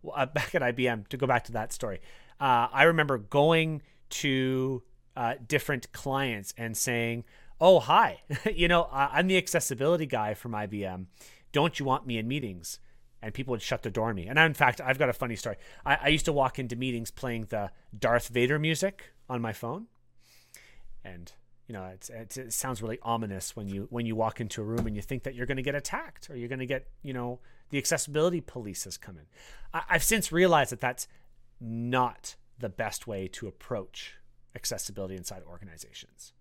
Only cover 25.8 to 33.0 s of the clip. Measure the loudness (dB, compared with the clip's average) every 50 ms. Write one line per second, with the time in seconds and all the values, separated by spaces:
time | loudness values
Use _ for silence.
25.8 | -4 -4 -6 -6 -6 -8 -14 -18 -16 -14 -10 -8 -8 -6 -6 -6 -4 -4 -4 -4
26.8 | -4 -8 -18 -14 -10 -8 -6 -4 -4 -6 -6 -8 -12 -20 -20 -20 -16 -4 -4 -2
27.8 | 0 2 0 0 0 -2 0 2 2 4 2 0 -4 -6 -12 -10 -10 -8 -8 -8
28.8 | -8 -10 -10 -14 -14 -16 -16 -18 -20 _ _ -20 -20 -20 -16 -14 -12 -8 -6 -6
29.8 | 0 2 2 4 4 4 2 2 2 2 4 6 6 8 8 6 6 4 0 -2
30.8 | -2 -2 -2 -2 -10 -12 -12 -20 -20 -20 -20 -20 -20 -20 -18 -14 -10 -8 -6 -4
31.8 | -2 0 4 4 4 4 2 -6 -16 -16 -16 -16 -20 -20 -14 -8 -8 -8 -4 -4
32.8 | -4 -4 -4 -8